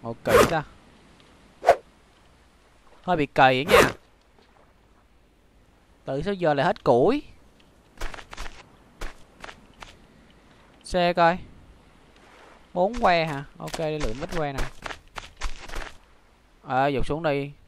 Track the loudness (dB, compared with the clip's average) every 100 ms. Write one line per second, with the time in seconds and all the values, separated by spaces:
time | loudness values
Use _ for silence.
0 | -12 -8 -2 2 2 0 -6 -18 -20 -20
1 | _ -20 -20 -20 -20 _ 2 2 -2 _
2 | _ _ _ _ _ _ _ _ -20 -14
3 | -2 0 2 6 6 6 4 6 4 0
4 | _ _ _ _ _ _ _ _ _ _
5 | _ _ _ _ _ _ _ _ _ _
6 | -8 -6 -4 -2 0 2 0 0 2 4
7 | 4 2 -4 -20 -20 _ _ _ _ -10
8 | -8 -8 -16 -12 -12 -12 -20 -20 -20 _
9 | -12 -12 -20 _ -20 -20 -20 -20 -20 -20
10 | -20 -20 -20 -20 -20 -20 -20 -20 -4 0
11 | 0 4 4 2 -8 -20 -20 -20 -20 _
12 | -20 -20 -20 -20 -20 -20 -10 -2 -2 2
13 | 2 2 0 -6 -10 -14 -12 -6 -6 -4
14 | -4 -4 -6 -4 -4 -4 -6 -6 -14 -14
15 | -16 -18 -18 -8 -6 -6 -8 -10 -10 -16
16 | _ _ _ _ _ _ -4 0 0 0
17 | -2 -2 -2 -2 -4 -12